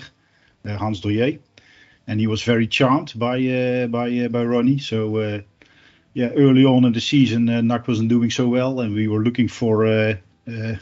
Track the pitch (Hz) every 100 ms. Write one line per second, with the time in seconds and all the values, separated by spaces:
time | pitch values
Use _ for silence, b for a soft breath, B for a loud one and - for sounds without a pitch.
0 | - _ _ _ _ _ 104 101 107 104
1 | 104 107 127 160 _ _ b b b b
2 | - 107 110 110 - 117 113 - 131 139
3 | 156 113 120 127 127 127 127 123 120 117
4 | 120 123 120 117 120 120 123 139 143 110
5 | 107 110 107 104 101 _ b b b b
6 | b - 120 151 139 131 135 127 127 117
7 | - 147 123 113 117 117 117 120 123 110
8 | 113 120 117 - 123 123 127 131 113 104
9 | 107 107 110 123 110 - 117 107 110 110
10 | 110 101 - _ - 113 110 104